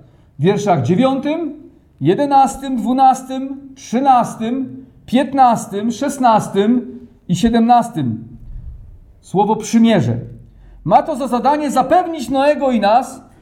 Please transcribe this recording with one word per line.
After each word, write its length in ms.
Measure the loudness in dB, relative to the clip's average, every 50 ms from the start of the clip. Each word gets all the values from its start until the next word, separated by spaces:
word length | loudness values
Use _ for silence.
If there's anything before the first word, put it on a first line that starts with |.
| -20 _ _ _ _ _ _ -2
W 40 | 0
wierszach 380 | 0 0 0 0 0 0 0
dziewiątym, 840 | 2 0 2 2 2 2 0 -2 -2 -4 -4 -4 -6 -8 -10 -14 -18 -20 -20 _ _ _ _ _
jedenastym, 720 | 0 0 0 0 0 2 4 4 4 2 0 -6 -8 -6 -6
dwunastym, 920 | -4 -2 -2 2 4 4 4 4 2 -4 -10 -8 -8 -8 -10 -12 -14 -16 -20 -20
trzynastym, 1120 | -20 -10 -4 -4 0 2 4 4 4 2 -2 -6 -8 -6 -6 -6 -6 -6 -10 -12 -16 -18 -20 _ -20 _
piętnastym, 880 | -2 0 0 0 0 2 4 4 4 4 0 -2 -6 -6 -6 -4 -4
szesnastym 1080 | -4 -4 -6 -6 -4 0 2 2 2 2 0 0 -2 0 2 2 2 0 -2 -6 -12 -18 -20 -20 _ _ _
i 80 | -4 -2
siedemnastym. 920 | 0 2 2 2 2 4 4 4 4 2 0 -4 -4 -4 -4 -4 -6 -10 -16 -20 -20 -18 -16 -16 -14 -14 -14 -16 -16 -20 -20 -20 -20 -20 -20 -20 _
Słowo 340 | _ -4 0 0 2 2 0
przymierze. 640 | -2 -2 0 2 4 4 4 4 2 2 0 -2 -4 -8 -12 -16 -20 -20 -20 -20 -20 -20 -20 -20 -12 -2
Ma 200 | 2 2 2 2
to 120 | 2 -4
za 120 | -4 -4
zadanie 440 | -2 -2 0 2 0 0 0 -2 0
zapewnić 580 | 0 0 2 4 2 2 2 0 -6 -8 -6 -4
Noego 420 | -2 2 2 2 2 2 0 0
i 80 | 0 2
nas, 440 | 2 2 2 2 0 -2 -8 -16 -20 -20 _ _